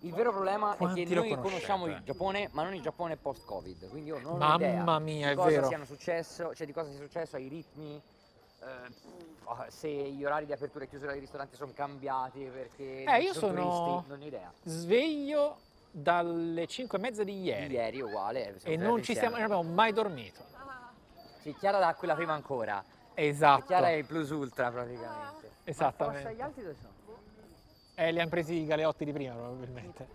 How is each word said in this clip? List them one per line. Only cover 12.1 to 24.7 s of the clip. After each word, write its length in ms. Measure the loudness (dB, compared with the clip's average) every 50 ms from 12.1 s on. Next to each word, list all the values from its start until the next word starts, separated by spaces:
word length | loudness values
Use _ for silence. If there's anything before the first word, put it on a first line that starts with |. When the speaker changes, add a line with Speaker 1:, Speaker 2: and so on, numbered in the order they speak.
| 0 0 -2 -4 -6 -10 -10 -10 -8
Speaker 1:
perché 500 | -10 -12 -12 -10 -12 -10 -10 -8 -6 2
Speaker 2:
Eh, 180 | 6 6 6 6
io 100 | 4 0
Speaker 1:
ci 60 | 0
sono 160 | 0 0 2
Speaker 2:
sono 280 | 2 2 2 2 2 2
Speaker 1:
turisti, 240 | 2 0 0 -2 -6
non 100 | -12 -12
ho 40 | -12
idea. 280 | -10 -10 -10 -12 -12 -18 -12 -8
Speaker 2:
sveglio 960 | -6 -6 -6 2 4 4 6 6 4 0 -2 -2 0 2 2 2 2 0 -4 -18 -20 _ -20 -20 _
dalle 760 | -14 -2 2 4 4 4 4 2 0 -2 -2 -2 0 -2 -2 -4
cinque 300 | -4 -8 -8 -2 -2 -2
e 20 |
mezza 240 | -2 -2 -2 -2 -2
di 160 | -2 -2 -4 -2
ieri. 240 | -2 -2 -2 -2
Speaker 1:
Di 80 | -2 0
ieri 260 | 0 0 0 -2 -4
uguale, 400 | -6 -4 -2 -2 -2 -2 -2 -2
eh, 40 | -4
siamo 100 | -4 -8
Speaker 2:
E 60 | -10
Speaker 1:
svegliati 220 | -4 -2 -2 0 2
Speaker 2:
non 180 | 2 2 2 2
ci 80 | 0 0
Speaker 1:
insieme. 60 | 2
Speaker 2:
siamo, 160 | 2 2 2
non 80 | 0 0
abbiamo 300 | 2 2 2 2 2 4
mai 180 | 4 4 4 4
dormito. 520 | 2 0 0 -2 -6 -10 -12 -14 -18 -20 -20 -18 -16 -14 -14 -14 -14 -14 -18 -20 -20 -20 -20 -20 -20 -20 -20 -20 -12
Speaker 1:
Sì, 140 | -10 -10 -10
Chiara 240 | 0 2 4 6 6
dà 140 | 6 6 4
quella 200 | 2 0 0 2
prima 200 | 2 2 0 0
ancora. 500 | -2 -2 -4 -2 -2 0 0 -2 -4 -4 -8 -20 -20 -20 -12 -2
Speaker 2:
Esatto. 500 | 2 2 2 4 8 10 10 10 10 8
Speaker 1:
Chiara 220 | 4 4 6 6 6
è 40 | 4
il 120 | 2 0
plus 260 | -2 -2 -2 -2 -2
ultra 400 | -2 -4 -4 -4 -2 0 0 0